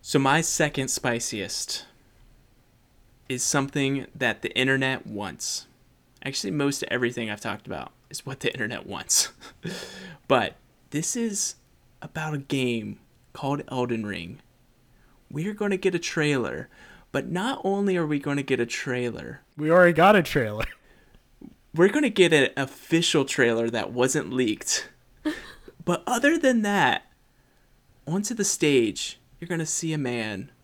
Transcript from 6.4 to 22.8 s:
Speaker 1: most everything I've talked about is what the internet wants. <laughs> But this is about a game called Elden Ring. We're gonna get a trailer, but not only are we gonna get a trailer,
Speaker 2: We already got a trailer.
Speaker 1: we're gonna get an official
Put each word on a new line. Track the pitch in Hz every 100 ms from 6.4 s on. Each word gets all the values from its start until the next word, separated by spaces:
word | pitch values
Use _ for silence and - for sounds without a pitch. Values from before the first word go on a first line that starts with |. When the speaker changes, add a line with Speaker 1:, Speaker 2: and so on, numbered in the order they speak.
| 202
Speaker 1:
most | 156 143 139 -
everything | 123 123 120 110
I've | 104
talked | 110 104 -
about | 87 64 _ _
is | - -
what | 135
the | -
internet | - 107 117 -
wants. | 92 - - - - - -
<laughs> | 165 196 - 185 190 156 _
But | 131 101 - _ _ _
this | 147 170 240
is | 233 196 - - _ _ _ _
about | 156 - 156
a | 151
game | 135 139 127 117 107 101 _ _ _
called | - 135 143 -
Elden | 131 123 113 104
Ring. | 92 85 123 _ _ _ _ _ _ _ _ _
We're | 147 180
gonna | 208 208 190
get | 226
a | 175
trailer, | - - 147 139 110 64 - - - - _
but | 143 127
not | 170 220 269
only | 190 196 202 180
are | 156
we | 147
gonna | 143 143
get | 135 127
a | 117
trailer, | - - 123 120 110 - - _ -
Speaker 2:
We | 151
already | 170 175
got | 160 185
a | 208
trailer. | 151 147 113 107 - - _ _ _ - _ _ - - _
Speaker 1:
we're | 156 185
gonna | 285 285
get | 208 175
an | 160 135 -
official | 135 -